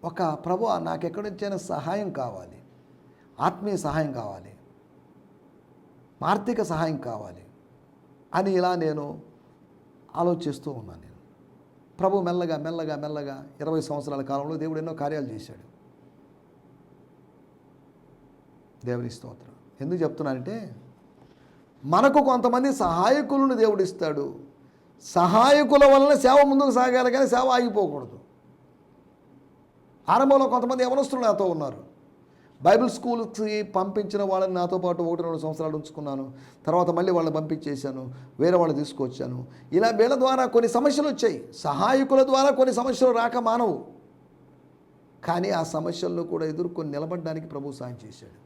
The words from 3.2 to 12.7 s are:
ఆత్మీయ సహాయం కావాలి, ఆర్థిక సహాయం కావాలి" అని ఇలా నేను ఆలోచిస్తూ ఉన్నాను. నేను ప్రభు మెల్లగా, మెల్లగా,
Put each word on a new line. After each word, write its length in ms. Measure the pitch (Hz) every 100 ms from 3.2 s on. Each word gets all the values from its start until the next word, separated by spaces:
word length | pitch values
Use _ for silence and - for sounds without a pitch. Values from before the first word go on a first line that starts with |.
| _ -
ఆత్మీయ 380 | 135 - 202 185
సహాయం 340 | 151 151 151
కావాలి, 440 | 127 107 95 90 - _ _ _ _ _ _ _ _ _ _ _ _ _ _ _ _
ఆర్థిక 380 | 156 202 196 233
సహాయం 360 | 196 160 165 147
కావాలి" 480 | 120 110 104 90 - - _ _ _ _ _ _ _ 180
అని 180 | 196
ఇలా 220 | 185 180 180
నేను 460 | 160 151 143 156 - _ _ _ _ _ _ _ _ -
ఆలోచిస్తూ 560 | 175 170 165 139 -
ఉన్నాను. 300 | 127 101 87
నేను 160 | - - _ _ - - _ _ _ -
ప్రభు 240 | 190 196
మెల్లగా, 360 | 175 180 175 156
మెల్లగా, 380 | 151